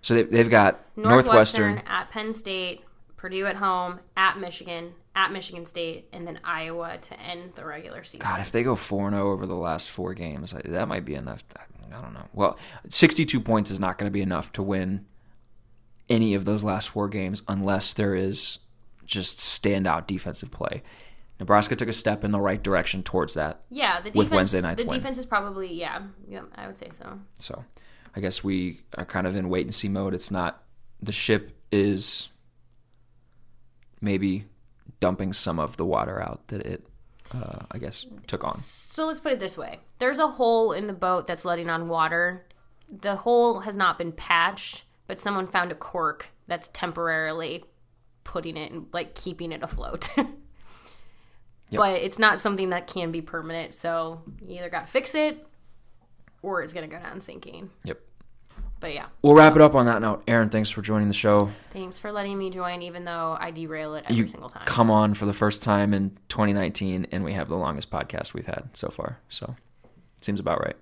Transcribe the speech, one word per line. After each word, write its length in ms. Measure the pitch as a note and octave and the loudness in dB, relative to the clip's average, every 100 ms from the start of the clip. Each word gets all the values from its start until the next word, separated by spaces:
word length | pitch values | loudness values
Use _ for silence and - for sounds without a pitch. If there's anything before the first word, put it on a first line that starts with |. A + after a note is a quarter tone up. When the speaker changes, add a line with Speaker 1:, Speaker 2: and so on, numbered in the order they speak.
Speaker 1:
So 120 | - | 4
they, 100 | B2 | 4
they've 260 | - A2+ A#2 | 6 6 8
got 300 | A2+ G2+ - - | 8 8 4 -8
Speaker 2:
Northwestern, 800 | - G#3+ F3 F3 A3 G#3+ A3 G3+ G#3 | 0 8 8 10 8 8 6 2 0
Speaker 1:
Northwestern. 20 | - | -4
Speaker 2:
at 200 | F3+ - | -6 -4
Penn 240 | A3 G#3+ | -8 -6
State, 480 | A3 G3+ F#3+ F#3 - - - - - | -8 -6 -4 -6 -8 -18 -20 -20 -16
Purdue 300 | F#3 F#3+ G3 | -8 -4 -4
at 100 | G3 | 0
home, 440 | G3 F#3 F3+ F3+ - | 0 0 -2 -8 -8
at 240 | - F#3+ F#3+ | 2 2 0
Michigan, 540 | F3 - F3+ E3+ E3+ F3 _ | -10 -10 -10 -10 -12 -18 _
at 180 | - F#3+ | -2 0
Michigan 320 | F#3+ F#3 F3+ | -2 -10 -12
State, 420 | E3+ F3 E3 D#3+ - | -12 -8 -8 -8 -16
and 140 | F3+ E3+ | -14 -14
then 140 | - | -10
Iowa 540 | E3+ E3 D#3+ E3+ E3 E3+ | -8 -6 -6 -8 -10 -12
to 200 | - - | -16 -16
end 340 | - F3 F3+ | -12 -12 -14
the 100 | - | -16
regular 400 | D#3 D3 F3+ - | -14 -14 -14 -16
season. 220 | - - - | -16 -8 -6
Speaker 1:
God, 140 | - | -6
if 120 | F#2+ | -2
they 100 | A#2 | 0
go 140 | A#2+ A2+ | 2 0
four 300 | - G2+ G2+ | -2 -2 0
and 100 | G2+ | 0
oh 120 | G2+ | 0
over 180 | F#2+ F#2+ | 0 -4
the 80 | |
last 340 | F2+ E2+ D#2+ - | -4 -4 -4 -6
four 240 | - F#2 | -6 -8
games, 400 | F2+ E2+ D2 E2+ | -6 -8 -8 -10
I, 80 | - - | -10 -6
that 200 | F2 A2+ | -4 -4
might 200 | G2+ D2+ | -4 -6
be 80 | |
enough. 280 | C#2+ B1+ A1 - - | -8 -8 -12 -16 -20
I, 400 | - - A1 A#2 | -20 -20 -18 -16
I 60 | |
don't 100 | - | -14
know. 160 | - - | -16 -12
Well, 240 | G#2+ G2 - - - - | 0 0 0 -16 -20 0
sixty-two 500 | - E3 D#3+ D#3 B2+ | 6 6 6 2 0
points 300 | G#2+ A2 G2+ | 2 2 2
is 100 | F#2+ | -2
not 160 | F#2+ F#2 | -2 -2
gonna 140 | G2+ | -4
be 100 | G2 | -2
enough 320 | F#2+ F2 - | -2 -2 -6
to 80 | - | -6
win 440 | G2 F#2+ F#2 G2 - - - - - - _ - _ - - | -2 -2 -2 -6 -8 -20 -20 -20 -20 -20 _ -20 _ -20 0
any 240 | A#2 A2 | 2 4
of 100 | G2 | 2
those 180 | F#2+ G#2 | 0 0
last 280 | G#2 F#2+ - | 0 -2 -4
four 180 | G#2+ G2+ | -4 -4
games 340 | G#2 F#2 G2+ - | -2 -4 -6 -4
unless 460 | G2 G2 G2 - | -2 0 0 0
there 200 | - G#2 | 0 0
is 440 | F#2 F#2+ A2 - - - - - - - | 0 0 -2 -6 -8 -14 -20 -20 -20 -6
just 320 | G#2 F2+ - | -4 -2 0
standout 680 | - - G2+ G2 F#2 D#2+ D#2+ | 2 2 2 2 2 0 -2
defensive 440 | F#2 F2+ - - | -6 -6 -10 -12
play. 320 | - - C3+ - - - - - - | -8 -6 -6 -12 -20 -20 -20 -20 -12
Nebraska 340 | F#2 G#2 G#2+ | 4 6 6
took 140 | A#2+ A2+ | -2 -2
a 40 | |
step 300 | G#2+ G#2+ G#2 | 0 0 0
in 80 | G#2 | 0
the 80 | G#2 | 2
right 220 | G2 G2+ | 2 0
direction 400 | G2 F#2 - F#2+ | 2 2 2 -4
towards 320 | - F#2 D#2 | -2 0 0
that 280 | D#2 D2+ - - | -2 -4 -6 -12
Speaker 2:
Yeah, 300 | C4 A#3 F3 | -2 0 0
the 100 | G3 | 0
Speaker 1:
with 180 | G#3 G2+ | 2 4
Speaker 2:
defense, 20 | |
Speaker 1:
Wednesday 300 | - F#2+ F#2 | 4 4 2
night's 220 | F2 F2 | 0 -2
Speaker 2:
the 60 | B3 | -2
Speaker 1:
win. 120 | B3+ | -2
Speaker 2:
defense 180 | C4+ B3+ | -4 -6
is 80 | B3+ | -2
probably, 480 | G#3+ G3+ G3 F#3 | -2 -2 -8 -8
yeah, 280 | E3+ E3 - G3 G3 G3+ | -6 -6 -8 -12 -18 -16
yeah, 140 | G3 - | -16 -16
I 140 | - G3 | -16 -16
would 100 | G3 | -14
say 120 | - - | -18 -16
so. 220 | - G3+ G3+ - | -16 -16 -18 -14
Speaker 1:
So, 240 | - A#2 A#2+ - - - - | -12 -12 -14 -20 -20 -20 -14
I 60 | - | -6
guess 240 | G2 - | -2 -2
we 380 | G2+ F#2+ F2+ - - - | 0 0 -2 -6 -14 -12
are 80 | |
kind 220 | F2 F#2 F#2 | -4 -2 0
of 80 | |
in 140 | F#2+ F#2 | 0 0
wait 180 | F2+ - | 0 0
and 80 | |
see 140 | G#2 G2+ | -2 -2
mode. 260 | G2 G2 | -2 -2
It's 160 | F2+ - | -4 -4
not, 320 | F#2+ F2 - - - - - | -2 -2 -6 -20 -20 -20 -10
the 80 | G#2 | -8
ship 400 | G2+ - G#2 - - - | -4 2 2 0 -20 0
is 560 | G#2 G2+ F#2+ - - - - _ _ - - _ _ _ _ _ - - - - _ - - | 2 4 2 -2 -4 -8 -18 _ _ -20 -20 _ _ _ _ _ -20 -20 -20 -20 _ -20 -6
maybe 440 | G#2+ G2 G2 F#2+ G#2 - - _ - - | 0 2 2 0 -6 -20 -20 _ -20 0
dumping 320 | F2+ F#2 F#2+ | 0 2 -2
some 260 | F#2+ - E2 | -2 -2 -2
of 180 | D2+ - | -2 -2
the 80 | |
water 380 | E2+ B1+ - F#2+ | 0 0 0 -4
out 240 | - - - | -6 -10 -10
that 140 | G#2 | -10
it, 240 | - - - - - - - | -8 -10 -12 -20 -20 -20 -14
uh, 320 | B2+ - - - | -12 -10 -12 -12
I 80 | - | -10
guess, 280 | - - B3 G#3 - | -10 -10 -14 -16 -8
took 180 | - | -6
on. 120 | - - | -6 -6
Speaker 2:
So 480 | - - - - D#4 | -12 -14 -12 -6 -4
let's 140 | D#4 | -4
put 120 | D#4 | -4
it 80 | B3+ | -2
this 180 | F#3+ E3 | -4 -8
way. 220 | - - - - | -12 -14 -20 -2
There's 220 | B3 C#4+ | -2 2
a 80 | D4+ | 0
hole 440 | D4+ A#3 A3+ A3+ | 2 4 4 4
in 140 | E3 G#3 | 0 -6
the 60 | |
boat 340 | F#3 F#3 F3+ F3+ | -2 0 0 -2
that's 180 | E3+ | -6
letting 240 | F3+ F3 E3+ | -2 -2 -2
on 200 | E3 E3+ | -4 -2
water. 580 | E3 D#3 E3+ F3 F3+ - - - - - | 0 2 2 0 0 -16 -20 -20 -20 -20
The 280 | G3+ G3+ G3 | -6 -4 -2
hole 440 | A#3 A#3+ A#3+ G#3+ | 4 6 6 2
has 160 | G3+ G3 | -4 2
not 220 | F#3 - | 2 2
been 140 | E3+ | -4
patched, 720 | E3 - E3+ F3 G3 - - - _ - | -6 2 4 4 0 -12 -14 -20 _ -12
but 140 | F#3 | -6
someone 260 | G3+ G3 F#3 | -4 -2 0
found 260 | F#3 F3 | -2 -2
a 20 | |
cork 540 | D#3+ - F3+ D#3+ - - _ - | -6 -8 -2 -2 -4 -16 _ -8
that's 220 | E3+ - | -8 -8
temporarily 960 | - F3 E3 E3+ D#3+ D#3 D#3+ D#3+ E3+ - _ _ _ _ _ | -6 -6 -4 -2 -2 -2 -4 -6 -8 -12 _ _ _ _ _
putting 340 | - F3+ E3 D#3+ | -8 -8 -6 -10
it 140 | D3+ | -10
and, 160 | E3 - | -12 -10
like, 220 | F3 D#3 | -8 -8
keeping 360 | - F#3 E3 E3+ | -10 -10 -8 -10
it 120 | D#3 | -8
afloat. 460 | D#3 D3 - - - | -8 -8 -6 -6 -2
<laughs> 40 | - - - - - - - - - - - - - - - - | -2 -2 -6 -20 -20 -20 -20 -20 -20 -20 -20 -20 -20 -20 -20 -6
Speaker 1:
Yep. 80 | G#3 | 2
Speaker 2:
But 240 | G3+ F#3 | 2 2
it's 160 | F#3+ F#3+ | -4 2
not 220 | G#3+ G3 | 2 2
something 300 | G#3 G3 F#3 | 0 0 -2
that 160 | F3 F3+ | -2 -4
can 240 | F#3+ E3+ | -6 -4
be 120 | E3 | -6
permanent, 500 | D#3+ E3 D#3+ E3 E3 | -8 -10 -8 -8 -8
so 500 | - E3+ E3 E3 E3 - - F#3 | -8 -4 -2 -4 -8 -16 -18 -14
you 120 | F3+ | -12
either 100 | F3 | -8
gotta 180 | E3+ - | -8 -2
fix 280 | C4 C#4 | -2 0
it 300 | D#4 D4+ D4+ - - - - - - _ - - _ | 0 0 -2 -16 -20 -20 -20 -20 -20 _ -20 -20 _
or 200 | F#3+ F3+ | -6 -4
it's 120 | D#3 | -4
gonna 120 | E3+ D#3 | -10 -12
go 120 | D#3+ | -14
down 220 | C#3 D#3 | -14 -14
sinking. 500 | - - - - G3 _ | -16 -16 -18 -18 -18 _
Speaker 1:
Yep. 160 | - - - - - - - - - - | -12 -12 -14 -20 -20 -20 -20 -12 -10 -10
Speaker 2:
But 120 | E3 | -10
yeah. 120 | C#3+ - - | -10 -12 4
Speaker 1:
We'll 120 | C#3+ | 10
wrap 220 | D3+ D#3 D#3 | 12 12 12
it 60 | |
up 120 | D3+ | 10
on 120 | C#3 A#2+ | 10 6
that 160 | A2+ | 4
note. 200 | A2 G2+ - | 0 -2 2
Aaron, 220 | A#2 G#2+ | 4 4
thanks 180 | A2 G#2 | 2 0
for 140 | - | -4
joining 260 | G2+ G#2+ G#2 | 0 2 2
the 60 | |
show. 360 | G2+ G#2+ G#2 G2+ G#2 - | 2 6 6 6 -2 -14
Speaker 2:
Thanks 260 | G3 F#3 - | -12 -10 -10
for 140 | G#3 | -8
letting 240 | G#3 G3 G3 | -6 -4 -4
me 120 | F#3+ | -6
join, 320 | F#3 F3+ F3 | -4 -6 -6
even 220 | F3 F3 | -10 -10
though 300 | F3 E3+ E3 D#3+ | -8 -4 -2 -2
I 100 | E3+ | -4
derail 440 | D#3+ E3 D#3 D#3 | -6 -8 -6 -8
it 100 | D3+ | -8
every 100 | - | -2
Speaker 1:
You 140 | A2+ G#2+ | 0 0
Speaker 2:
single 220 | - - | -4 -16
time. 160 | - - | -8 -2
Speaker 1:
come 240 | A#2+ A2+ | 4 6
on 240 | G#2+ G#2+ | 8 6
for 100 | G2+ | 2
the 80 | G2+ | -2
first 300 | G2+ G#2 - | 2 2 2
time 320 | - G#2 G2+ | 2 4 4
in 220 | G2 G2 - _ | 2 0 -4 _
twenty 240 | - G#2 | 0 2
nineteen, 540 | G2+ F2+ - F#2+ F#2 - | 2 0 -2 -4 -4 -4
and 140 | F2+ | -4
we 80 | E2 | -4
have 160 | F#2+ D2+ | -4 -4
the 80 | F2 | -2
longest 340 | D#2+ D2 - | -2 -4 -6
podcast 440 | - C#2+ - - | -6 -4 -6 -8
we've 120 | - - | -8 -8
had 220 | - - | -10 -10
so 160 | - - | -10 -10
far. 280 | - - B2 _ | -8 -10 -10 _
So, 260 | - - B2 _ _ - - _ - | -12 -12 -14 _ _ -20 -20 _ -10
seems 200 | - G2+ | -6 -4
about 200 | - - | -2 -2
right. 160 | G1+ G1+ | -4 -6